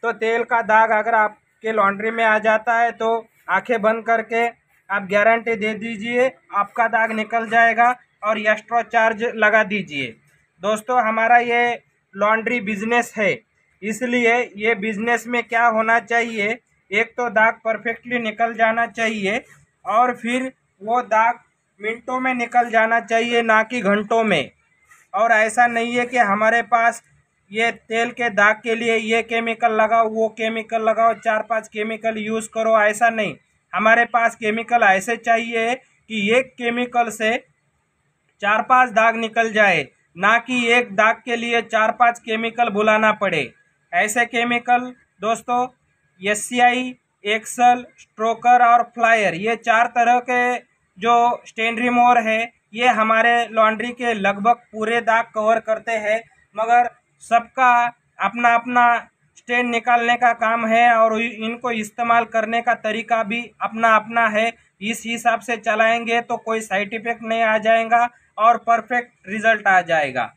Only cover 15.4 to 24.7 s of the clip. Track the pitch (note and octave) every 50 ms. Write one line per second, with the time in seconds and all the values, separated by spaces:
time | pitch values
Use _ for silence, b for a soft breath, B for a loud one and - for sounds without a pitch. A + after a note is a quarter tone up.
15.4 | A#3 _ A#3 A#3 A#3+ A#3+ A3 A3 A3 A3 A3+ A#3 G#3+ G3+ A#3 A#3 A3+ A#3 A3+ A3
16.4 | G3+ G#3 A#3 B3 _ _ _ _ _ _ F#3 G#3 A#3 A3+ _ - B3 A#3+ G3 G#3+
17.4 | G#3+ A3+ A#3 - _ A3 A3+ G#3+ G#3 A#3+ A3+ A3+ _ A#3+ B3 A#3+ A#3 G#3+ G#3+ G#3+
18.4 | A#3 A3+ A#3 G#3 A3+ A3+ A3 A#3 A#3 A3 G3 - A3+ A3 A3+ G#3+ G3 F#3+ G#3 B3+
19.4 | b b b b b b _ _ _ F3 G3+ A3+ B3 B3 A#3+ B3 - A3+ B3 B3+
20.4 | C4 C4 - _ _ _ _ _ G3 G#3+ A#3 B3 B3 G3 G#3+ G#3+ A3 A#3 A#3+ A#3+
21.4 | _ _ _ _ _ _ _ _ G3+ G#3+ A3+ A#3+ _ - B3+ C4 B3+ C4 B3+ B3
22.4 | A#3+ A#3 - A#3+ A#3+ A#3 A3 A3+ A3 A3 A#3 A#3 A3+ G#3 A#3 A3+ A#3 A#3+ A#3+ A#3
23.4 | A#3 A3+ A3 A3 A3 A3 B3 B3 G#3 F#3+ G3+ G#3 G#3 G#3 A#3 A3+ A3+ G#3+ F#3 D#3
24.4 | B2+ G#2 _ _ _ _